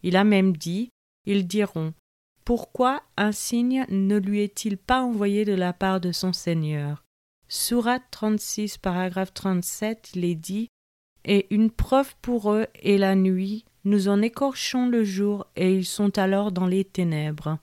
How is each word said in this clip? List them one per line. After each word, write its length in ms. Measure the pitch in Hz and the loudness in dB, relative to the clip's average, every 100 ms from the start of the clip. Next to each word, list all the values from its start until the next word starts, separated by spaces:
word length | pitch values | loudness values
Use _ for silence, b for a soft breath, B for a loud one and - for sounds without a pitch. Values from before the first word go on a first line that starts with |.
Il 140 | 175 180 | 2 4
a 80 | 208 | 6
même 320 | 202 190 165 | 6 4 2
dit : 320 | 170 180 240 _ _ _ - | -4 -6 -6 _ _ _ -2
Ils 220 | 202 180 | 0 0
diront : 460 | 202 202 - 160 160 _ _ _ _ | 0 -2 -2 -6 -8 _ _ _ _
Pourquoi 580 | - 240 - - 254 277 - - | -2 -2 -2 -2 0 0 -8 -2
un 160 | 208 | -2
signe 540 | 214 - 240 240 262 - | -2 -2 0 0 0 0
ne 300 | 196 196 208 | 0 2 2
lui 240 | 196 208 | 0 0
est-il 360 | 208 - 226 202 | -2 -4 -6 -6
pas 260 | - 254 | 0 0
envoyé 420 | 254 220 202 202 214 | 0 0 0 0 0
de 80 | |
la 180 | 196 180 | 0 0
part 300 | 175 190 190 | -2 -2 0
de 100 | 180 | -2
son 220 | 170 185 | -2 -2
Seigneur ? 720 | 175 - 165 156 151 147 147 _ _ _ _ _ | -2 -2 -2 -2 -4 -4 -8 _ _ _ _ _
Sourate 560 | - - 240 233 254 - | -6 -2 0 2 -2 -4
trente-six, 680 | - 214 214 - - 208 - | -4 0 0 -2 -6 -6 -4
paragraphe 560 | - 175 185 180 190 | -4 -2 -2 -2 -6
trente-sept, 760 | - 190 180 175 - 214 220 - 180 | -4 -2 -2 -2 -6 -6 -6 -8 -4
il 100 | 175 | -2
est 100 | 170 | -2
dit : 320 | 165 196 233 _ _ _ _ _ | -4 -6 -6 _ _ _ _ _
Et 240 | - 202 - 208 | 0 2 2 2
une 160 | 220 | 2
preuve 420 | - - 262 269 - | 2 2 2 2 -6
pour 300 | - 240 202 | -4 -2 0
eux 160 | 214 220 - | 0 -2 -4
est 140 | - 202 | 2 2
la 180 | 196 190 | 4 4
nuit, 480 | 190 185 190 214 _ _ 196 | 4 2 -2 -6 _ _ 0
nous 240 | 208 190 | 2 4
en 120 | 202 | 2
écorchons 680 | 220 226 277 262 - 254 247 | 2 0 -4 -2 -4 0 0
le 160 | 240 214 | 2 0
jour, 420 | 185 202 208 - - | 0 -2 -2 -6 -2
et 180 | 185 | 2
ils 120 | 190 180 | 2 0
sont 320 | - 202 196 | 0 0 2
alors 340 | 190 196 208 | 2 2 0
dans 160 | 185 185 | -2 0
les 160 | 185 | 0
ténèbres. 760 | 190 - 175 156 151 151 - 156 | -2 -2 -2 0 -4 -4 -6 -6